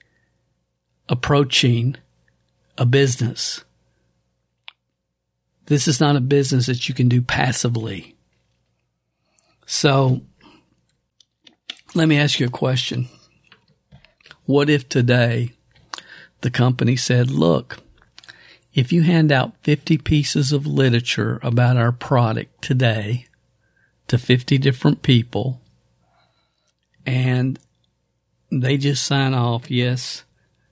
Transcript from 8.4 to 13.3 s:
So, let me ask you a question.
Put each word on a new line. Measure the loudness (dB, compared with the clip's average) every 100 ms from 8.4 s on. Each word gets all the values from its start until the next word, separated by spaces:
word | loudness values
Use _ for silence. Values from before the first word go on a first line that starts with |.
| _ _ _ _ _ _ _ _ _ _ _ _ -10
So, | -2 0 2 2 0 -4 _ _ _ _ _ _ _ _ _ _ _ _ _ -20 -20 _ -2
let | 2
me | 2
ask | 2 0
you | -4
a |
question. | -2 -2 -2 -4 -6 -8 -12 _